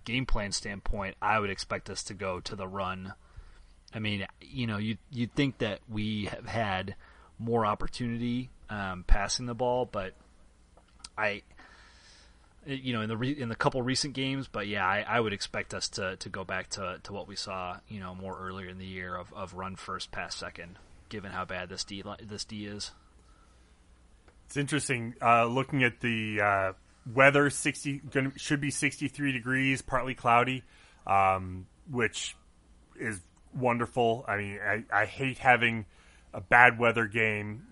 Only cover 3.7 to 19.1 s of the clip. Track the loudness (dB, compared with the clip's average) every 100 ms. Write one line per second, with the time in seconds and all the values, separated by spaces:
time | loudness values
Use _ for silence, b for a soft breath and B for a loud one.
3.7 | b -12 -6 -2 -2 -6 -12 -10 -4 -2
4.7 | -2 -2 -4 -8 -4 -2 0 0 0 -2
5.7 | -4 -6 -4 -2 -2 -4 -8 -6 -2 0
6.7 | -2 -4 -10 b b b -8 0 2 2
7.7 | 2 -2 -2 -4 -2 -2 -2 -4 -14 -10
8.7 | -6 -6 -4 6 6 6 -4 -4 0 0
9.7 | 2 -2 -4 -8 -10 -20 -20 -20 -20 -20
10.7 | -20 _ -20 -12 -2 -2 -2 -10 b b
11.7 | b b b b b b b b -18 -10
12.7 | -6 -2 -2 -2 0 -2 -2 -4 2 2
13.7 | 2 0 0 -2 -4 -2 -4 -6 -6 -4
14.7 | 0 2 2 2 2 2 -2 -4 -6 -6
15.7 | -6 -6 -4 -6 -6 -8 -8 -6 -6 -6
16.7 | -8 -8 -8 -10 -10 -10 -10 -8 -6 -6
17.7 | -10 -12 -10 -10 -10 -10 -8 -8 -10 -10
18.7 | -12 -10 -8 -8